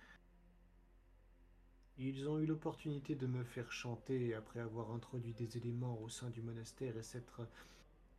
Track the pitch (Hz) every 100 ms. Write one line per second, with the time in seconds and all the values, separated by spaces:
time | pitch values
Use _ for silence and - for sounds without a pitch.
0 | - - - - - - - - - -
1 | - - - - - - - - - -
2 | 131 135 139 156 156 156 160 - 156 143
3 | 139 151 127 123 120 - 113 - 123 113
4 | - 131 120 110 110 117 117 110 110 117
5 | - 127 117 113 117 120 117 120 123 117
6 | 113 - 123 113 113 117 113 - 131 113
7 | 113 123 120 - 117 - - - - -
8 | -